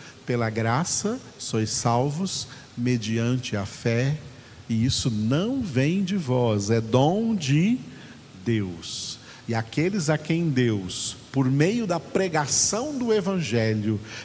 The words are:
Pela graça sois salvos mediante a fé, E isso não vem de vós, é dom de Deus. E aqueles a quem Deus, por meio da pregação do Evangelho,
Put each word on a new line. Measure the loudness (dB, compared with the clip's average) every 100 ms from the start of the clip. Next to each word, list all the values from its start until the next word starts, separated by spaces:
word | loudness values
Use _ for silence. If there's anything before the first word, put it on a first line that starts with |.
| -14 -12 -4
Pela | -2 -2
graça | 0 2 2 0 -2 -2 -4 -8 -12
sois | -4 -2 0
salvos | 0 2 2 2 -2 -2 -4 -6 -12 -12 -2
mediante | 0 0 0 0 2 0 -2 -4
a |
fé, | -4 -4 0 2 0 -2 -8 -18 -20 -14 -2
E | 2 2
isso | 2 0
não | 0 2 2 0 -2
vem | -2 0 2 2
de | 0 -2
vós, | 0 2 2 2 2
é | 0
dom | 2 4 4 2 0
de | 0 2 4 4 0 -4 -16 -18 -20 -20 -8
Deus. | -2 0 -2 -6 -8 -8 -8 -10 -16 -12 -4
E |
aqueles | -4 -2 -2 0 0 0
a | 0
quem | 0 0 2
Deus, | 4 4 2 -2 -4 -6 -8 -4
por | 0
meio | 2 4 4 2 0
da | -2
pregação | 0 0 2 0 2 2 2 0 -2 -2
do | 2
Evangelho, | 2 2 0 0 2 2 2 0 -2 -4 -14